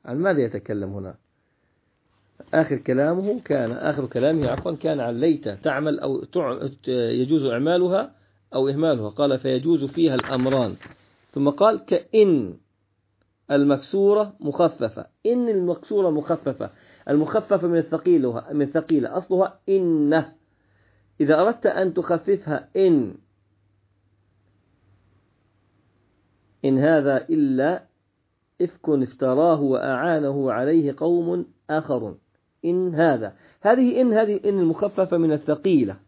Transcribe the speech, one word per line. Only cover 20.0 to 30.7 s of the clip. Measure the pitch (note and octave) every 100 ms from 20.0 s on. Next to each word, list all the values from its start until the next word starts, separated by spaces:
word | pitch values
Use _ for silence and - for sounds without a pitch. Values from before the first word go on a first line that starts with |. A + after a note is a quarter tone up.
| D3 D#3+ D3+ _ _ _ _ _ _ _ _ _
إذا | C#3+ D#3
أردت | G3+ A#3 G#3
أن | E3+ F#3
تخففها | E3+ E3 E3+ F#3+ G3 D3+ C#3+ - F#3+
إن، | F#3+ D#3 G#2+ F#2 _ _ _ _ _ _ _ _ _ _ _ _ _ _ _ _ F#2+ G2 _ _ _ _ _ _ _ _ _ _ _ _ _ _ _ _
"إن | C#3 C3
هذا | D3 D#3+ C#3 C3
إلا | - D#3+ C#3+ C3 C#3+ F3+ _ _ _ _ _ _ _ _
إفك | F3 - -
افتراه | C#3+ B2 - C3 C3 E3+ D#3
وأعانه | C#3 C3 C3+ B2+ E3 D#3+ C#3+ C#3 C3
عليه | A2+ C3+